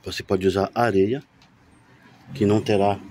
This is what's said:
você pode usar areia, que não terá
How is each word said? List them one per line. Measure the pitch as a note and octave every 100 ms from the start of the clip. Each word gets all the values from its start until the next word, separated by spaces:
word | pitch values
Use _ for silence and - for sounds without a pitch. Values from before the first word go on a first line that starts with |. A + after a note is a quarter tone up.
você | F#2+ -
pode | - G2 F#2
usar | F#2 G2 -
areia, | A#2 F#2+ G2 C3+ - _ _ _ _ _ _ - - - -
que | - G2+
não | G#2+
terá | G2 G#2 G2+ G2 -